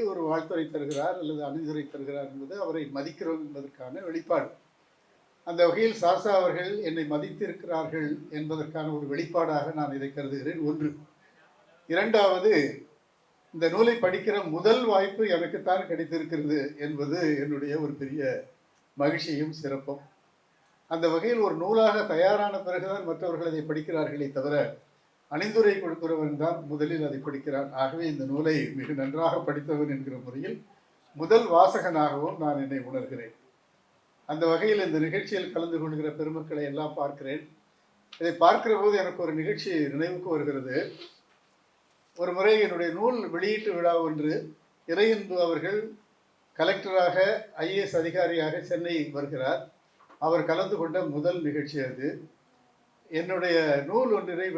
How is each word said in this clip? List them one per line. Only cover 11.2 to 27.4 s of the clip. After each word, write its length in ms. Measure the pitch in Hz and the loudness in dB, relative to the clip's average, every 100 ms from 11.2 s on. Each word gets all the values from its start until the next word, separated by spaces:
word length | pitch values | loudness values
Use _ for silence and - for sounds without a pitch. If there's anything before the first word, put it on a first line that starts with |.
| _ _ _ _ _ _ - | _ _ _ _ _ _ -4
இரண்டாவது, 640 | 170 214 220 196 185 208 180 139 - - _ _ _ _ _ _ | 0 4 6 6 6 6 6 4 -2 -14 _ _ _ _ _ _
இந்த 120 | 165 165 | -2 2
நூலை 200 | 180 233 233 | 4 4 4
படிக்கிற 340 | 185 196 220 202 175 156 | 2 2 0 -2 -2 2
முதல் 260 | 196 233 240 | 4 6 6
வாய்ப்பு 320 | 196 196 196 214 170 | 4 4 2 2 2
எனக்குத்தான் 520 | 165 - - 185 185 | 0 -2 0 0 0
கிடைத்திருக்கிறது 680 | 160 160 165 151 160 147 147 135 - 147 | -4 -4 -4 -4 -4 0 0 -2 -6 -6
என்பது 340 | 151 143 170 160 147 | -4 -2 0 0 0
என்னுடைய 280 | 143 143 143 151 | -2 -4 -4 -2
ஒரு 100 | 147 - | -4 -6
பெரிய 200 | 135 147 135 92 - _ _ _ _ - | -8 -4 -4 -4 -8 _ _ _ _ -2
மகிழ்ச்சியும் 600 | 143 165 165 143 156 156 | 0 0 -2 -4 -4 -6
சிறப்பும். 400 | 143 139 139 139 - _ _ _ _ _ _ _ - | -6 -6 -6 -10 -14 _ _ _ _ _ _ _ -6
அந்த 160 | 165 165 | 0 2
வகையில் 280 | 165 208 240 202 | 2 2 2 2
ஒரு 100 | 160 | 0
நூலாக 420 | 180 220 220 208 196 | 2 6 6 4 2
தயாரான 420 | 160 185 208 208 196 180 | 4 4 4 2 -2 -4
பிறகுதான் 400 | 180 190 196 175 | -4 -2 -4 -4
மற்றவர்கள் 400 | 160 180 160 170 | -4 -4 -2 -2
அதை 120 | 156 156 | -4 -4
படிக்கிறார்களே 600 | 156 151 165 143 147 139 135 | -4 -2 -2 -2 -4 -4 -2
தவிர, 160 | 147 - 156 - _ _ _ _ _ | 0 0 0 -4 _ _ _ _ _
அணிந்துரை 460 | 151 208 220 208 196 | -6 0 4 4 4
கொடுக்கிறவன் 600 | 180 160 165 160 151 143 | -2 -4 -2 0 -2 0
தான் 160 | 160 170 147 | -2 -2 -4
முதலில் 380 | 147 151 165 151 | -2 -2 0 -2
அதை 100 | 135 | -4
படிக்கிறான். 540 | 139 139 | -6 -8